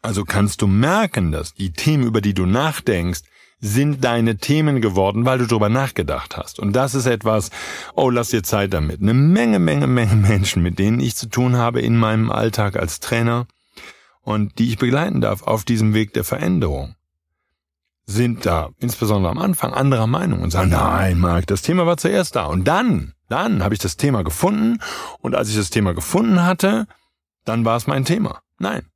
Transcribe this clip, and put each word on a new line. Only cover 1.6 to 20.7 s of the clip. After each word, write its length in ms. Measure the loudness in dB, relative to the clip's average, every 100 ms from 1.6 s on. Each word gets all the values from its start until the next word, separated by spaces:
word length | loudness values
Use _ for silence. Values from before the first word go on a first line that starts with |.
| -8
Themen, 320 | -2 0 2
über 180 | 2 2
die 100 | 0
du 140 | 0 2
nachdenkst, 760 | 2 0 -2 -2 0 -2 -6 -10 _ _ _
sind 440 | -2 0 0 0
deine 340 | 0 2 2 0
Themen 420 | 0 2 2 2
geworden, 460 | 0 2 0 2 0
weil 120 | 0
du 80 | 0
drüber 220 | 2 2
nachgedacht 680 | 2 -2 -4 -4 -6 -8 -12
hast. 240 | -14 -6
Und 120 | -2
das 220 | 0 0
ist 120 | 0 -2
etwas, 440 | 0 0 0 -2 -10 -14 -12 -8
oh, 140 | 0 2
lass 220 | 2 0
dir 120 | -2
Zeit 300 | 0 -2 0
damit. 300 | 0 -2 0
Eine 120 | 2
Menge, 440 | 4 4 4 2 2
Menge, 280 | 2 2 2
Menge 300 | 2 4 4
Menschen, 460 | 4 2 2 0
mit 160 | -2 0
denen 220 | 0 0
ich 160 | -2 -4
zu 120 | -6
tun 280 | -2 2 2
habe 240 | 0 0
in 160 | 0 2
meinem 340 | 2 2 0
Alltag 460 | 0 -2 0 -2 -2
als 240 | -4 -6
Trainer 460 | -4 0 0 0 -4 _ _ -20 -20 -20 _ _
und 360 | -4 -2 -2 0
die 100 | -2
ich 100 | 0
begleiten 420 | 0 0 0 0
darf 220 | 0 -2
auf 220 | -2 -4
diesem 280 | 0 0 2
Weg 220 | 2 0
der 100 | -2
Veränderung, 680 | -4 -4 0 0 0 -4 -8 -14 _ _ _ _ _ _ _ _ _ _ -8
sind 400 | -2 0 0 -2
da 240 | -2 -4 -6
insbesondere 520 | -8 -4 -2 0 0
am 80 | 0
Anfang 360 | -2 -2 -2
anderer 320 | 0 2 2 2
Meinung 340 | 0 0 -2
und 100 | -2
sagen, 200 | 0 2